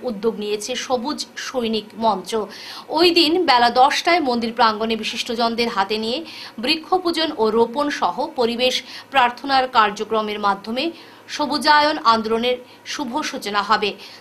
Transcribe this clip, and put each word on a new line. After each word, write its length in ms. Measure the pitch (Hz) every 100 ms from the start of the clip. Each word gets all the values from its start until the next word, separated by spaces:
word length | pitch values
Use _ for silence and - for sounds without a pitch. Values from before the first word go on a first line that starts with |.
উদ্যোগ 300 | 254 202 226 196
নিয়েছে 360 | 208 208 208 254
সবুজ 440 | - 254 262 262 - -
সৈনিক 500 | - 254 226 220 214 -
মঞ্চ। 340 | 226 190 185 226 202 - - - -
ওই 180 | 302 349
দিন 340 | 339 294 359 302
বেলা 240 | 247 240
দশটায় 500 | 240 269 285 359 349
মন্দির 340 | 262 240 226
প্রাঙ্গণে 420 | 233 226 214 226 226
বিশিষ্টজনদের 760 | 220 226 - 233 233 233 233
হাতে 280 | 196 196 214
নিয়ে 280 | 220 262 320 - - -
বৃক্ষপূজন 720 | 247 320 - 370 349 320 320 -
ও 60 | 220
রোপণ 400 | 226 233 285 294
সহ 380 | 285 190 175 302
পরিবেশ 560 | - 233 233 254 247 - - -
প্রার্থনার 580 | 269 240 233 277 269 254
কার্যক্রমের 720 | 247 214 202 208 220 214 208
মাধ্যমে 520 | 202 190 220 240 320 330 - - - -
সবুজায়ন 640 | 294 285 285 294 294 311 226
আন্দোলনের 440 | 226 214 226 247 247 - - -
শুভ 180 | - 240 262 294
সূচনা 300 | 277 202 208 196
হবে। 200 | 214 202 190 - -